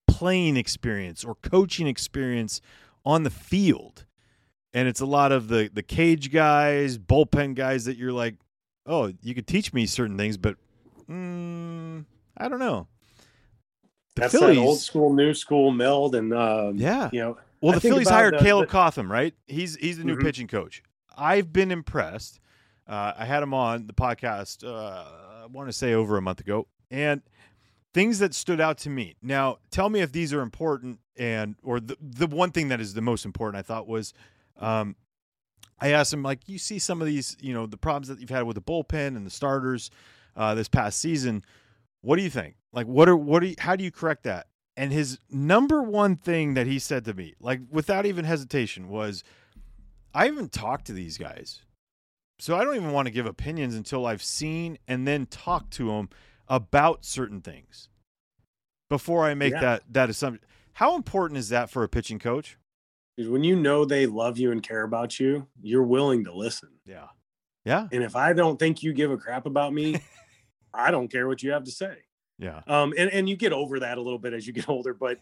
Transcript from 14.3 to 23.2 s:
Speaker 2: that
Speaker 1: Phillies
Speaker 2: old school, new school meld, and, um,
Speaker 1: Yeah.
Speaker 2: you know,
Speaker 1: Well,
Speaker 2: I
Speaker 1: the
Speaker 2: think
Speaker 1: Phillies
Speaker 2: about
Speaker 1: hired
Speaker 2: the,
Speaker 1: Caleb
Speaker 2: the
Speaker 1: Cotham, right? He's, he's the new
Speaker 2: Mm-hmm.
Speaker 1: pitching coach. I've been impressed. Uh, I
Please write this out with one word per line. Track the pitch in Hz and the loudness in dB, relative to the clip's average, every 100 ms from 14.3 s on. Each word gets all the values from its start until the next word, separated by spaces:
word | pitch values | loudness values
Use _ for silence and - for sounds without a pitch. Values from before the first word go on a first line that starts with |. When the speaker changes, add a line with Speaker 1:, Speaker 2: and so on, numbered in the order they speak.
Speaker 2:
that | 294 | 8
Speaker 1:
Phillies | 359 139 | 8 8
Speaker 2:
old | 127 151 | 6 4
school, | - 156 147 | 0 2 4
new | 139 151 | 6 4
school | 147 - 147 135 | 2 2 4 4
meld, | 123 127 143 143 123 | 4 4 4 2 0
and, | 110 | 0
um, | 117 113 110 104 101 | 2 2 2 0 0
Speaker 1:
Yeah. | 139 262 175 | 0 0 -2
Speaker 2:
you | 120 | -4
know, | 117 - _ _ | -4 -6 _ _
Speaker 1:
Well, | 160 | 4
Speaker 2:
I | 170 | 6
Speaker 1:
the | |
Speaker 2:
think | 240 | 6
Speaker 1:
Phillies | 269 196 | 6 6
Speaker 2:
about | 214 | 8
Speaker 1:
hired | 214 147 | 8 8
Speaker 2:
the, | |
Speaker 1:
Caleb | 202 202 - | 8 6 6
Speaker 2:
the | |
Speaker 1:
Cotham, | 196 165 143 92 | 6 4 2 -2
right? | 113 156 - - | 0 0 -4 -8
He's, | 147 175 156 | -6 -6 -4
he's | 165 165 | -6 -4
the | 165 | -4
new | 127 | 0
Speaker 2:
Mm-hmm. | 151 | 0
Speaker 1:
pitching | 127 117 | -2 -4
coach. | 107 80 - _ _ _ - | -6 -6 -12 _ _ _ -2
I've | 151 202 170 | 2 2 2
been | 180 190 | 0 0
impressed. | 170 - 143 92 101 - - _ _ _ _ - | -2 -4 -4 -4 -8 -14 -20 _ _ _ _ -10
Uh, | 104 104 | -6 -4
I | 110 | -4